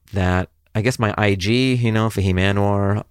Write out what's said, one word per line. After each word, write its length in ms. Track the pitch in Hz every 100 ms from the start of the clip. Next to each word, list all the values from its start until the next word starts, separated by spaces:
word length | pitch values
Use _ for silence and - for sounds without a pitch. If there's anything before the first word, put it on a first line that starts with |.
| _
that. 360 | 101 90 90 - _ _
I 80 | 110
guess 160 | 110 -
my 160 | 104 98
I 180 | 104 98
G, 380 | 95 120 131 127
you 160 | 117
know, 160 | 110 110
Fahim 280 | 101 95 92
Anwar. 680 | 98 101 101 101 98 104 -